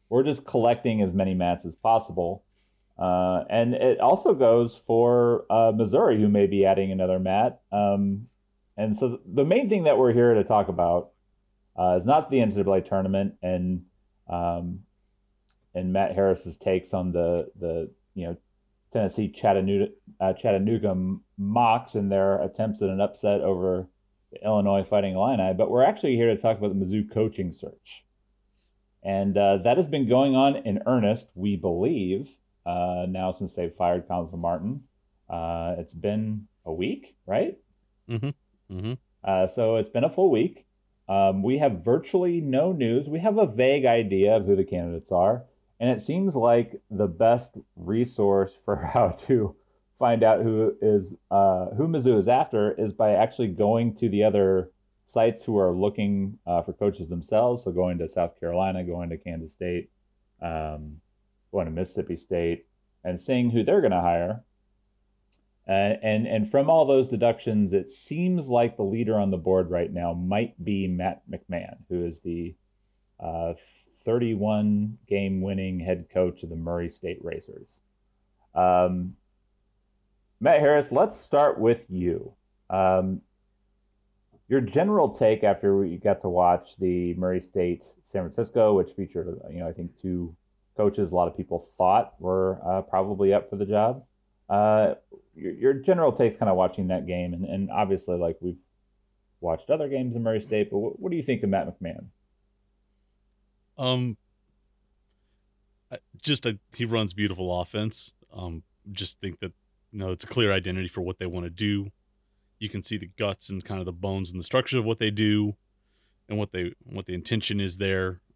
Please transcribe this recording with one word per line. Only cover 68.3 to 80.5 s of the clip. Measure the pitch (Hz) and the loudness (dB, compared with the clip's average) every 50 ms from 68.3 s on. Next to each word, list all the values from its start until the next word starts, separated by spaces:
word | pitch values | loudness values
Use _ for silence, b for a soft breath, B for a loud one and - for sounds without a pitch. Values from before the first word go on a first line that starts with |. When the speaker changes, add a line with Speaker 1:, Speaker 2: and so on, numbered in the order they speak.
| 180 175 143 131 | 0 -2 -2 0
Speaker 1:
like | 120 120 120 113 - | 2 2 2 2 0
the | - | -2
leader | 104 98 113 113 117 107 110 104 | -4 -2 -2 -2 0 0 0 0
on | 101 98 | 0 0
the | 95 | -2
board | 87 80 92 95 92 90 85 | -2 0 2 2 2 2 0
right | 90 87 87 - | -2 -4 -4 -4
now | - 87 85 85 82 | -4 -4 -4 -4 -4
might | 87 90 92 101 107 120 117 - - 85 | -4 -4 -2 -2 -2 -2 -4 -8 -10 -6
be | 104 101 98 95 | -4 -4 -2 -2
Matt | 95 90 87 90 92 - - _ - | -4 -4 -2 -4 -4 -6 -6 _ -14
McMahon, | - 90 - - 90 85 92 95 - - - - | -14 -14 -10 -10 -8 -8 -8 -10 -16 -20 -12 -8
who | 90 87 85 | -6 -6 -6
is | 85 82 - | -6 -8 -10
the, | - 87 85 85 85 85 - _ _ _ _ _ _ _ _ _ _ _ _ - | -10 -8 -8 -8 -8 -10 -12 _ _ _ _ _ _ _ _ _ _ _ _ -12
uh, | - 82 82 82 85 85 85 - - - - - - _ _ - | -10 -8 -6 -4 -6 -6 -6 -8 -12 -16 -16 -18 -20 _ _ -8
thirty-one | - 117 113 120 120 117 110 98 104 107 107 104 107 104 104 104 104 107 113 - _ _ | -2 -2 0 0 0 0 -2 -2 0 0 0 0 2 0 0 0 -2 -4 -6 -12 _ _
game | 101 98 98 95 95 92 | -2 -2 -2 -2 -2 -4
winning | 92 98 98 95 95 92 92 90 | -4 -4 -4 -4 -4 -4 -6 -6
head | 85 92 92 87 82 - | -4 -4 -4 -4 -6 -4
coach | - 92 92 87 87 - - | -2 0 0 0 -2 -6 -12
of | 82 | -12
the | 85 | -10
Murray | 82 82 85 87 87 87 82 | -8 -6 -6 -4 -4 -6 -8
State | - - - 85 85 - | -10 -10 -10 -10 -10 -8
Racers. | - 85 - - - - - - - - - _ _ _ _ _ _ _ _ _ _ _ _ _ _ _ - | -10 -10 -10 -10 -12 -16 -20 -20 -20 -20 -20 _ _ _ _ _ _ _ _ _ _ _ _ _ _ _ -2
Um, | 85 90 90 90 90 90 90 90 90 87 92 - - _ _ _ _ _ _ _ _ _ _ _ _ _ _ _ _ _ _ _ _ _ _ _ _ | 2 4 4 6 4 4 2 2 -2 -6 -8 -10 -16 _ _ _ _ _ _ _ _ _ _ _ _ _ _ _ _ _ _ _ _ _ _ _ _
Matt | 117 151 | 4 4